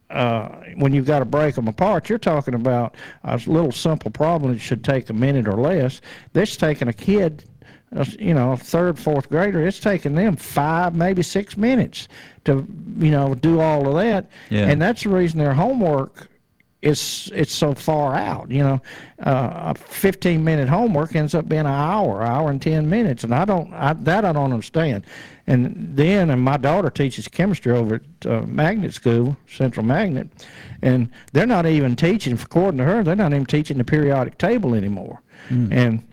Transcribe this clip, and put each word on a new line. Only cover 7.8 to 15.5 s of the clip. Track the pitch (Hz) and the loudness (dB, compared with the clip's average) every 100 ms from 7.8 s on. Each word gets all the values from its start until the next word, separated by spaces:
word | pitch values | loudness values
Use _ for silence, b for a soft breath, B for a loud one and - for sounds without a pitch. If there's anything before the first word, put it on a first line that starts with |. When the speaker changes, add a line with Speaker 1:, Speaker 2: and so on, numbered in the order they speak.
| _ 185 | _ -6
Speaker 1:
uh, | 139 - | -6 -4
you | 202 | 0
know, | 156 123 | 2 2
a | 123 | -2
third, | - 165 180 151 | -2 0 0 0
fourth | - 143 - | -2 -2 0
grader, | 151 202 175 170 | 0 0 0 0
it's | - | 0
taking | 214 185 143 | -2 0 0
them | 151 214 147 | 0 2 0
five, | - - 147 165 180 | -4 -2 0 0 0
maybe | 170 180 185 | 0 0 0
six | 165 196 202 - | 0 -2 -4 -2
minutes | 226 262 - - - B B B | 0 2 0 -6 -16 B B B
to, | - 135 - - - - | 0 0 -2 -10 -12 0
you | 156 | 2
know, | 147 139 | 2 2
do | 127 160 165 | 0 2 4
all | 160 151 139 | 4 2 2
of | 151 | 2
that. | 226 202 - B B | 2 0 -4 B B
Speaker 2:
Yeah. | 104 101 | 0 2
Speaker 1:
And | 151 | 4
that's | 180 233 | 2 0
the | 208 | 0
reason | 185 175 160 | 2 2 0
their | 147 | 0